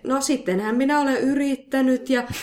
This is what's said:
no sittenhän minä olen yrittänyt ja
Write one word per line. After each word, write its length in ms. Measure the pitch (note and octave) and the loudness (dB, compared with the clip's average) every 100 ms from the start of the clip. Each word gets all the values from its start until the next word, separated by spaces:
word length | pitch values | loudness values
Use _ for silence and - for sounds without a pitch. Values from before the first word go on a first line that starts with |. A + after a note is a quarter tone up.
no 180 | - C4+ | -4 -2
sittenhän 540 | C4+ C4+ - F#3 G#3+ A#3+ | 0 -2 0 -2 -2 0
minä 220 | C4+ D4 | 2 2
olen 180 | C#4 B3+ | 2 0
yrittänyt 920 | C4 C#4+ C#4+ C4 - C4+ C4 B3+ B3+ | 0 0 0 -2 -2 0 2 0 0
ja 180 | C4 B3 - | -2 -2 -4